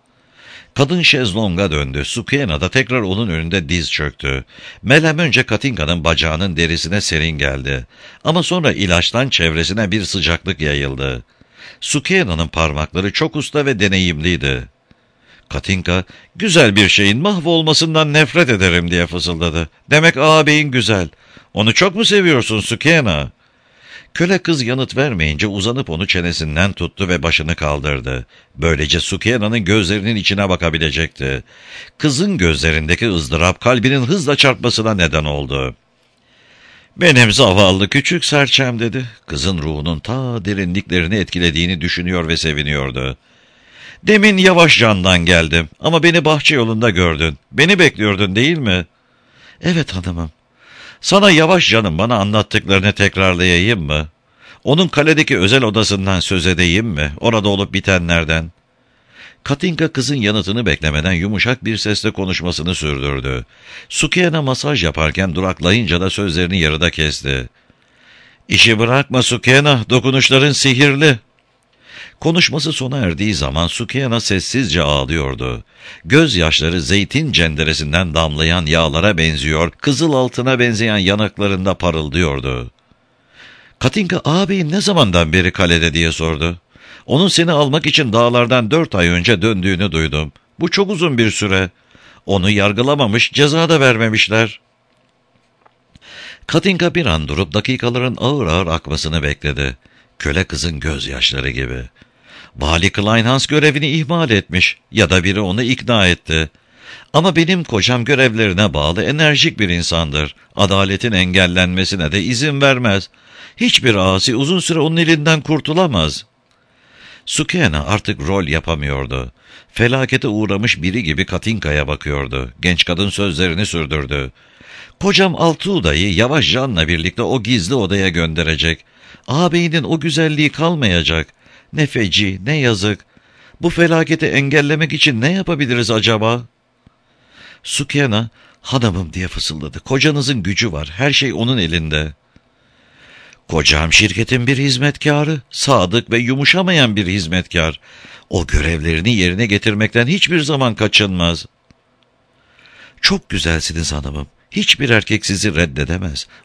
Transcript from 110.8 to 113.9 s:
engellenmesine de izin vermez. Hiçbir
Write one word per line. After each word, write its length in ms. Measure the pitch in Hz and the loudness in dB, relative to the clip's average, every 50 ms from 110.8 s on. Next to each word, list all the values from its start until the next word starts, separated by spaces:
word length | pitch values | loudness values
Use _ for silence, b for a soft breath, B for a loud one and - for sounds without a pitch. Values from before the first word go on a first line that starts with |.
| 98 95 98 95 - 120 | 2 0 0 -2 -2 0
engellenmesine 1000 | 107 92 92 90 90 95 92 87 90 92 92 90 90 92 95 - 104 95 82 76 | 0 0 0 2 2 2 2 4 2 2 0 2 0 -2 -2 -2 -2 -2 -2 -2
de 120 | 76 104 85 | -2 -2 -2
izin 380 | 110 123 113 143 156 143 139 | -2 -2 -2 -2 -2 0 2
vermez. 480 | 139 139 135 123 123 113 98 98 92 - B B B B B B B B B | 2 2 2 2 2 0 0 0 -2 -6 B B B B B B B B B
Hiçbir 380 | B 233 247 - - 120 127 | B 0 2 2 2 2 2